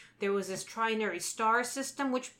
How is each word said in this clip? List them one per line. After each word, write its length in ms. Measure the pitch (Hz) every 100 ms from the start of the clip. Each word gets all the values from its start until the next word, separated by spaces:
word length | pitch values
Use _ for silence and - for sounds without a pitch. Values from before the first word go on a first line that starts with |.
| - -
There 140 | 202
was 160 | 202 185
this 160 | 185 -
trinary 560 | 226 226 220 208 170
star 420 | - - 220 233
system, 480 | 247 269 269 - 269
which, 220 | 254 -